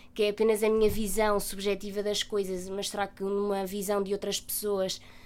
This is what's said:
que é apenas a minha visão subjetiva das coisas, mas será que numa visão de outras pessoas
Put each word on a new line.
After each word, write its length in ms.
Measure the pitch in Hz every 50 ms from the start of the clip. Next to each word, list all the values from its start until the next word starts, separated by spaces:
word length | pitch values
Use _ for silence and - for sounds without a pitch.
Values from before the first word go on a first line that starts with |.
| - -
que 120 | - - 208
é 60 | 208
apenas 320 | 208 - 220 226 220 202 220
a 40 | 220
minha 220 | 220 220 220 208
visão 480 | 202 214 220 190 185 214 214 208 208 196
subjetiva 640 | 196 - 202 196 190 208 196 190 208 202 190 208
das 220 | 202 208 208 - -
coisas, 440 | - 220 202 196 190 185 180 180 190
mas 200 | 190 202 196 -
será 180 | - 208 196
que 160 | 196 - -
numa 420 | 196 196 202 202 202 202 196 196 190
visão 380 | 185 196 208 185 202 208 202
de 100 | 196 190
outras 280 | 202 196 - 202 196 -
pessoas 600 | - - - - 208 208 202 190 190 185 - - - - - - -